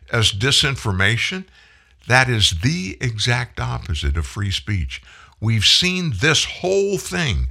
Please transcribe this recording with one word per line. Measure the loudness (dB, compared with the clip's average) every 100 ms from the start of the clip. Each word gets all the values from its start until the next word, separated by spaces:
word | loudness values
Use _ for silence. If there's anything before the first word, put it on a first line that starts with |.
| -4
as | 0 0
disinformation? | 2 0 2 0 -2 -2 2 2 2 -2 -6 -10 _ -20 _ _ _ 2
That | 4 4
is | 4 2 2
the | 0 -2 -6 -4
exact | -4 -2 -2 -2 -4 -6
opposite | -6 -6 -4 -4 -2 -2
of | -4
free | -4 -4
speech. | -4 -2 -2 -4 -8 -16 -20 -20 _
We've | 0 2
seen | 4 4 2 0 -2 0
this | 2 2
whole | 0 -4 0 2 2 -2
thing | -4 -2 0 0 -2